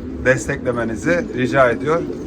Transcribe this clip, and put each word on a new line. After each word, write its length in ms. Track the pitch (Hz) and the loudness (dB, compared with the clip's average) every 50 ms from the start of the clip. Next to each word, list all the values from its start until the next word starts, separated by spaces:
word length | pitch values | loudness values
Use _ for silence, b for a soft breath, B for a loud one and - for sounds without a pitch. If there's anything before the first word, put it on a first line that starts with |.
| - - - - - | -10 -10 -6 0 2
desteklemenizi 1000 | 127 131 131 - 147 139 131 127 127 120 120 117 113 110 98 - 151 175 170 - - 117 | 2 2 2 0 -4 -4 -4 -2 -2 -2 -2 -2 -4 -4 -2 0 0 0 0 0 -4 -2
rica 340 | 123 127 110 117 139 131 120 | -2 0 2 4 6 6 4
ediyor. 300 | 117 117 131 151 165 170 156 - - - - | 4 2 0 0 0 0 -2 -4 -8 -8 -8